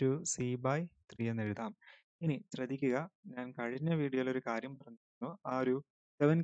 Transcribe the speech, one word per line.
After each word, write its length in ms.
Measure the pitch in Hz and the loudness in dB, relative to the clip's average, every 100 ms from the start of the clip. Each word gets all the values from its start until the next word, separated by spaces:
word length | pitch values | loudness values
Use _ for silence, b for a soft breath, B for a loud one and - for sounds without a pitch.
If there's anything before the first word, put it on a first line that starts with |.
to 80 | 131 143 175 | 2 2 -2
C 140 | - 123 123 | -4 -2 0
by 160 | 131 147 170 - - | 0 0 -2 -10 -20
three 160 | - 117 | -4 -2
എന്ന് 120 | 113 107 | 0 -2
എഴുതാം. 260 | 101 117 - B B B _ | -2 -6 -10 B B B _
ഇനി 120 | 165 139 - | -2 -2 -4
ശ്രദ്ധിക്കുക, 420 | - 127 139 139 127 170 - 202 | -6 -4 0 2 2 -2 -10 -14
ഞാൻ 120 | 123 127 127 | -10 -10 -6
കഴിഞ്ഞ 320 | 117 131 156 165 | -6 -2 0 2
വീഡിയോയിൽ 300 | 143 131 127 | 2 0 0
ഒരു 80 | 127 123 | 0 -2
കാര്യം 240 | 113 127 131 | -4 -4 -10
പറഞ്ഞിരുന്നു. 500 | - 117 _ _ 135 - 135 | -16 -20 _ _ -10 -8 -4
ആ 40 | 131 | 2
ഒരു 100 | 127 131 - _ _ _ | 2 2 -2 _ _ _
seven 200 | 147 165 | 4 6